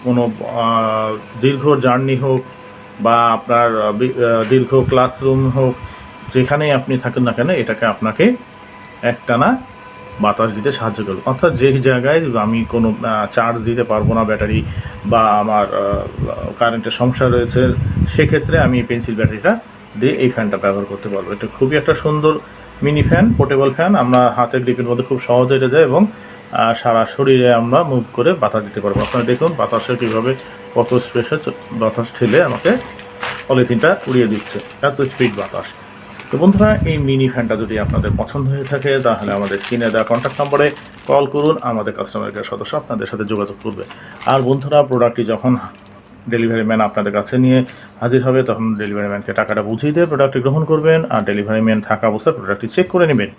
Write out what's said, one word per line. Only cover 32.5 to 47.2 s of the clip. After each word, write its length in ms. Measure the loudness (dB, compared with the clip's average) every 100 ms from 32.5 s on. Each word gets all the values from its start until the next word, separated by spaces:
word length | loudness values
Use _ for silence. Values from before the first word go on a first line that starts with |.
| 0 0 0 -4 -16 -18 -12 -10 -10 0
পলিথিনটা 480 | 2 4 4 2 2 0
উড়িয়ে 200 | 0 2
দিচ্ছে, 320 | -2 -6 -12 -12 -4
এত 200 | -2 0
স্পিড 300 | -4 0 -2 -2
বাতাস। 280 | -8 -8 -12 -18 -20 -20 -20 -18 -6
তো 60 | 2
বন্ধুরা, 380 | 4 4 4 2
এই 220 | 0 0
মিনি 320 | 0 2 0
ফ্যানটা 260 | 0 -2 -2
যদি 240 | -2 -4
আপনাদের 320 | -2 0 0 -2
পছন্দ 320 | -4 -4 -2
হয়ে 140 | -2
থাকে, 360 | -4 -2 0 0
তাহলে 340 | 0 0 -2
আমাদের 240 | -4 -2 -4
স্ক্রিনে 320 | -4 -2 0
দেওয়া 140 | 0
কন্ট্যাক্ট 380 | 0 0 -2 -4
নম্বরে 300 | -2 2 2 0 -16 -18 0
কল 180 | 0 2
করুন, 320 | 0 0 0
আমাদের 320 | -2 -4 -4
কাস্টমার 380 | -6 -8 -6 -8
কেয়ার 120 | -8
সদস্য 320 | -10 -10 -6 -8
আপনাদের 320 | -6 -6 -6
সাথে 180 | -6 -4
যোগাযোগ 300 | -4 -4 -6
করবে। 200 | -10 -10 -14 -16 -20 -8 0
আর 160 | 2
বন্ধুরা, 420 | 0 -4 0 2
প্রোডাক্টটি 420 | 2 2 0 0 -4
যখন 320 | -2 0 0 -2 -18 -20 -20 -20 -16 -4
ডেলিভারি 340 | -2 0 0
ম্যান 180 | 0 2
আপনাদের 320 | 2 0 -2
কাছে 240 | -2